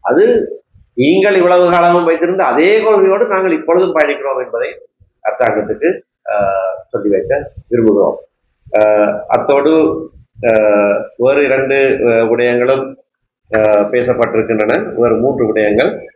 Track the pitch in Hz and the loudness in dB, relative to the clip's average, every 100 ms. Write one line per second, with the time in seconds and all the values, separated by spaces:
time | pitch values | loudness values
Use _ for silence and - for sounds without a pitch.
0 | - 320 440 480 - - _ _ _ - | 0 2 2 0 -2 -12 _ _ _ -2
1 | 135 190 196 190 175 180 180 175 175 175 | 0 2 2 2 2 2 2 2 2 2
2 | 165 160 170 190 151 127 175 220 214 202 | 0 0 -2 0 0 2 2 2 2 2
3 | 190 196 233 190 190 156 160 170 180 160 | 2 2 0 -2 -2 -2 0 0 0 0
4 | 143 143 139 127 127 117 123 - - _ | -2 -2 -6 -6 -6 -6 -8 -10 -20 _
5 | _ _ 107 - 120 - - 107 165 - | _ _ -8 -2 -2 -2 -4 -2 -2 -4
6 | _ _ - 104 98 98 95 87 - 110 | _ _ -6 -2 -2 -2 -4 -8 -10 -6
7 | 101 - - 139 - - - 117 110 101 | -2 -2 -2 -4 -6 -18 -6 0 2 2
8 | 85 - - _ _ _ - 107 107 107 | 0 -2 -14 _ _ _ -4 0 2 2
9 | 104 - - 123 - 139 143 160 160 160 | 0 -2 -4 -4 0 0 2 2 0 -2
10 | 160 - _ - 113 110 107 104 101 101 | -10 -18 _ -6 0 2 2 2 2 0
11 | 107 - 123 139 139 135 135 135 135 - | -4 -2 0 2 0 0 0 0 0 2
12 | 120 113 113 117 120 120 123 135 135 135 | 2 2 2 0 0 0 0 0 -2 -12
13 | _ _ _ _ _ 110 107 104 101 123 | _ _ _ _ _ 0 2 2 2 -2
14 | 123 120 117 110 113 110 107 147 214 - | -2 0 0 -2 -2 -2 0 -2 -4 -2
15 | 120 110 127 135 113 110 104 104 127 - | 0 2 0 0 -2 0 0 2 0 -2
16 | - | -14